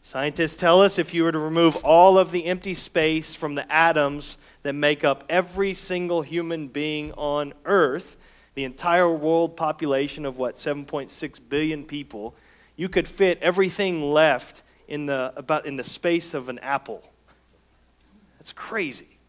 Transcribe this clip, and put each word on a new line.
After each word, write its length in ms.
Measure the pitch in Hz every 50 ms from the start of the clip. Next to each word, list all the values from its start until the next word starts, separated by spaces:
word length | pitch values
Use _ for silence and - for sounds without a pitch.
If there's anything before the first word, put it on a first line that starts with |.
| _
Scientists 520 | - - 131 135 151 147 - 165 156 -
tell 280 | - 185 170 170 185 196
us 160 | 196 196 -
if 160 | 165 - -
you 100 | 170 165
were 80 | 165 160
to 60 | 156
remove 360 | 151 156 160 165 170 165 151
all 420 | - - 139 156 170 175 190 190 190
of 140 | 185 165 165
the 120 | 180 160
empty 300 | 170 185 180 - 196 180
space 600 | - - - _ 175 156 156 160 160 151 - -
from 200 | - - 151 143
the 180 | 143 131 - 151
atoms 640 | 156 165 165 165 156 147 139 143 147 143 - - - _ _ _ _ _
that 120 | 143 139
make 300 | 147 147 147 151 151 -
up 200 | 147 135 - - -
every 420 | 156 180 185 175 170 185 196 196 185
single 480 | - - - 185 180 180 175 175 170
human 480 | 147 135 156 170 170 165 165 160 151 135
being 440 | 117 143 147 156 151 151 151 151 -
on 420 | - 147 147 143 147 147 143 139 - _
Earth, 540 | - 202 196 165 135 127 170 - - - _ _ - _ _ _ _ _
the 100 | - 135
entire 460 | 127 127 - - 175 170 180 180 170
world 460 | 165 156 147 156 165 165 170 165 165
population 680 | - 165 151 156 - 165 147 135 135 143 139 - 156 151
of, 100 | 139 127
what, 180 | 127 127 120 - -
seven 260 | - 156 143 143 143
point 260 | 135 - 147 135 -
six 280 | - - - 147 - -
billion 440 | 123 117 143 143 156 160 156 147 139
people, 520 | - 147 147 143 139 - 107 104 117 - _ _ _ _ _ _ _ _
you 140 | - 165 190
could 180 | - 185 160 -
fit 300 | - - 196 185 175 -
everything 600 | - 170 180 185 190 185 - - 202 185 180 160 147
left 600 | 143 147 151 160 156 139 123 - - - - _ _ _ _ _
in 200 | - 151 147 147
the, 260 | 143 139 135 127 131 -
about 300 | - 139 - 156 151 -
in 120 | 147 139
the 80 | 131 120
space 500 | - - - - 175 170 170 165 165 -
of 160 | 147 123 127
an 80 | 123 120
apple. 440 | - 131 139 135 - - 110 92 _ _ _ _ _ _ _ _ _ _ _ _ _ _ _ _ _ _ _ _ _ _ _ _ _ _ _ _
That's 140 | _ - -
crazy. 640 | - - - - 220 185 143 120 - - _ _ _ _